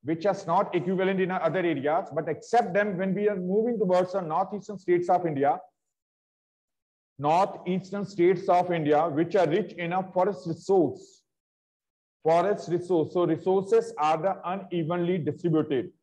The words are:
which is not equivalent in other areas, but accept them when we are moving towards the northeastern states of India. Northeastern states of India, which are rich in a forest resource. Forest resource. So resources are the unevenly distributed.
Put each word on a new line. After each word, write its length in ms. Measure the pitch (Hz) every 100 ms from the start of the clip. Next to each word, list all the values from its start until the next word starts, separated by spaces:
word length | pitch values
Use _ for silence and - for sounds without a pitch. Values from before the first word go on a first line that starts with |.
which 220 | 123 160
is 220 | 202 185 -
not 280 | 175 202
equivalent 460 | 180 175 185 190 190
in 100 | 185
other 280 | 185 165 170
areas, 500 | 175 147 139 160 196
but 140 | 143 165
accept 440 | 151 - 233 202
them 240 | 180 208 175
when 180 | 190
we 140 | 190 208
are 80 | 202
moving 420 | 180 202 226 226
towards 340 | 196 180 185
the 100 | 190
northeastern 560 | 170 160 196 208 - 196
states 320 | - 175 175
of 160 | 180 175
India. 320 | 143 139 175 - _ _ _ _ _ _ _ _ _ _ _ _ _ _ -
Northeastern 880 | 143 165 196 - 175 185 180 202 196
states 420 | - 175 180 -
of 240 | 180 180
India, 360 | 170 147 147 165
which 280 | 147 165 202
are 100 | 170
rich 260 | 180 180
in 200 | - 170
a 100 | 185 185
forest 340 | 180 190 190 165
resource. 760 | 160 - 190 143 - - _ _ _ _ _ _ _ _ _ _ _
Forest 480 | 156 165 185 202 -
resource. 420 | 170 175 180 147
So 140 | 180 170
resources 680 | 160 190 190 190 226 226 -
are 180 | 151 160
the 200 | 185 185
unevenly 760 | 175 190 190 175 156 175 175 185
distributed. 720 | 151 - 170 156 156 135 - _